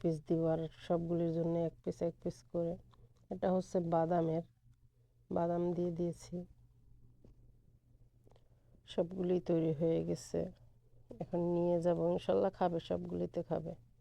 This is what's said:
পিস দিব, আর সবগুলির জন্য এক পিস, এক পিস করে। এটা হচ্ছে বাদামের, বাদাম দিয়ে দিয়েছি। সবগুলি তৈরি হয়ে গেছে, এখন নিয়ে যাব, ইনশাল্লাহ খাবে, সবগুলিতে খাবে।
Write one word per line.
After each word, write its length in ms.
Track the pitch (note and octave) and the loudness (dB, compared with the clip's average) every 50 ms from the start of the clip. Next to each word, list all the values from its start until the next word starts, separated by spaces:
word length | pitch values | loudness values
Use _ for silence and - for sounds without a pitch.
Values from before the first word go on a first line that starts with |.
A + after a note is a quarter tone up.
পিস 200 | - E3+ D#3+ D3+ - | -2 -2 -2 -2 0
দিব, 180 | - E3+ E3 E3 | 0 0 2 2
আর 220 | D#3+ D#3+ E3 D#3+ D#3 | 2 2 0 -2 -6
সবগুলির 640 | - - - - F3 E3+ E3+ E3 E3+ E3 E3+ E3 D#3+ | -10 -12 -2 -2 0 0 0 0 0 0 0 0 0
জন্য 260 | E3 E3 E3 E3+ E3+ | 0 0 0 0 0
এক 140 | E3+ D#3+ - - - | 0 -2 -4 -4 -6
পিস, 180 | F#3 - - | -8 -4 -2
এক 120 | E3+ E3+ - - - | -2 -4 -4 -4 -6
পিস 200 | F3 - - - - - | -8 -8 -8 -12 -6 -4
করে। 240 | E3+ E3+ E3 F3+ - - - - - - - - _ - - | -2 -2 -2 -4 -6 -10 -18 -20 -20 -20 -20 -20 _ -12 -12
এটা 220 | G3 F#3 G3 F#3+ | -6 -2 0 2
হচ্ছে 280 | F#3 F#3 F3+ - - F#3 | 2 2 0 0 -2 -2
বাদামের, 640 | E3+ E3 E3+ E3 E3 E3 F3+ E3+ E3 E3 D#3+ E3+ E3+ - _ _ _ - - _ - _ _ _ _ _ _ _ _ - | 0 2 2 2 4 4 2 2 2 2 0 -2 -4 -6 _ _ _ -20 -20 _ -20 _ _ _ _ _ _ _ _ -4
বাদাম 420 | F#3 F3 E3+ F3 E3+ F3 F3 F3 E3+ | -2 0 0 0 0 0 0 0 0
দিয়ে 180 | F3 F3 F3 | 0 -2 -2
দিয়েছি। 540 | E3+ E3+ F3 E3+ E3 - - - F3 F3+ F3 - - - - - _ - - - - - - - - - - - - - - - - - _ - - _ _ _ - _ - - _ _ _ - - - _ - - _ _ _ - - _ | -2 -2 -2 -4 -4 -6 -10 -10 -10 -10 -10 -12 -16 -20 -20 -20 _ -20 -20 -20 -20 -20 -20 -20 -20 -20 -20 -20 -20 -20 -20 -20 -20 -20 _ -20 -20 _ _ _ -20 _ -20 -20 _ _ _ -20 -20 -20 _ -20 -20 _ _ _ -20 -20 _
সবগুলি 540 | - - G3+ F3 E3+ F#3+ F#3+ F3+ F3+ F3+ F3 | -4 -2 -2 -2 -2 -2 -2 0 2 2 2
তৈরি 340 | - - E3+ E3 D#3+ D#3+ D#3 | 2 2 2 4 4 2 2
হয়ে 320 | C#3+ E3 E3 E3 E3 E3 | 2 2 2 2 2 0
গেছে, 460 | F3 E3 - - - - E3+ E3+ F#3 - - - - - - _ - - - - - A#3+ - | -2 -4 -4 -4 -4 -4 -4 -4 -4 -8 -14 -20 -20 -20 -20 _ -20 -20 -20 -20 -18 -12 -12
এখন 200 | E3+ - - F3 | -6 -4 -2 0
নিয়ে 420 | E3+ F3 F3 E3+ F3 F3 F3 E3+ | 0 2 2 2 4 4 2 4
যাব, 300 | E3 F3 E3+ E3 E3 F3 | 4 2 2 4 2 2
ইনশাল্লাহ 400 | F3 F3+ - - F#3+ G3 G3 F#3+ | 0 0 0 2 2 4 2 2
খাবে, 280 | - - F#3 F3 E3+ E3 | 2 0 0 0 0 -2
সবগুলিতে 640 | - - F3+ F3 F3 F3 F3+ F3 F3 E3+ - F3 E3+ | -2 -2 -4 -4 -2 -4 -4 -4 -4 -2 -4 -6 -4
খাবে। 320 | - E3 E3 D#3 E3 E3 - - - - _ | -2 -4 -4 -4 -6 -10 -12 -16 -20 -20 _